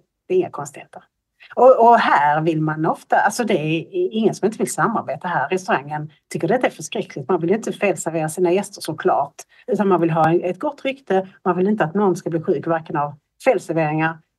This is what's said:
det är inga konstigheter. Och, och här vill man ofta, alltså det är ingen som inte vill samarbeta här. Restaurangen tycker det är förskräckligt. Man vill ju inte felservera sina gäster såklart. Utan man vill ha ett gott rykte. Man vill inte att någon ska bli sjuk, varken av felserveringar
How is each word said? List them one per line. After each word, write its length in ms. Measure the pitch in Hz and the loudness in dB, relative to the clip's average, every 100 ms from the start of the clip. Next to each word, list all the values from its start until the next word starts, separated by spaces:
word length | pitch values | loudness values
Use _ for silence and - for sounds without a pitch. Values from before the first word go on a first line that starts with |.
| _ _ - | _ _ -2
det 60 | |
är 40 | 185 | 0
inga 120 | - | -2
konstigheter. 520 | - 143 - - - _ _ _ _ - | -6 -12 -14 -18 -20 _ _ _ _ -8
Och, 340 | - 254 247 233 | 6 6 8 8
och 100 | - | 6
här 420 | 233 214 147 151 | 6 4 4 2
vill 200 | 165 156 | 0 0
man 260 | 156 156 170 | -2 -2 -2
ofta, 300 | - - 202 | -2 0 2
alltså 240 | 196 220 | 2 0
det 100 | 220 | -2
är 320 | 175 156 165 156 | -2 0 -4 -4
ingen 420 | 180 185 220 202 | -4 -2 0 0
som 120 | 151 214 | 0 -4
inte 120 | 220 | -2
vill 140 | 196 | -4
samarbeta 560 | - 180 180 - 143 180 | 0 0 -2 -4 -8 -4
här. 200 | 160 - | -4 -2
Restaurangen 640 | 185 208 156 143 151 151 _ - | -4 -2 -4 -4 -10 -10 _ -10
tycker 160 | 160 165 | -4 0
det 60 | |
är 160 | 247 - | 0 0
förskräckligt. 580 | - 156 214 - 147 131 | -4 -10 -8 -8 -8 -4
Man 120 | 180 | -2
vill 100 | 165 | 0
ju 60 | 220 | -2
inte 160 | 214 | -2
felservera 560 | 160 202 175 165 160 156 | -4 -2 -2 -4 -4 -4
sina 240 | 185 175 | -2 0
gäster 280 | 190 196 - | 0 -2 -10
såklart. 540 | - 160 180 135 143 - - _ - | -10 -4 0 0 -2 -8 -20 _ -4
Utan 220 | 202 196 | 0 2
man 120 | 175 | 2
vill 100 | 165 | 2
ha 240 | 165 156 | 2 2
ett 240 | 170 180 175 | 2 0 -4
gott 260 | 302 294 | -6 -6
rykte. 440 | 269 269 - 190 190 - | -8 -6 -2 -2 -2 -6
Man 120 | 190 180 | -4 0
vill 120 | 196 | 0
inte 160 | 220 | 0
att 100 | 156 | 0
någon 220 | 196 202 175 | 0 0 0
ska 140 | 165 | -4
bli 120 | 165 | -4
sjuk, 240 | 175 147 160 | -2 -2 -2
varken 300 | 165 160 160 | -4 -4 -4
av 180 | 147 151 _ _ | -4 -8 _ _
felserveringar 760 | 262 180 - 165 151 156 160 165 _ | 0 0 0 -2 0 0 -2 -4 _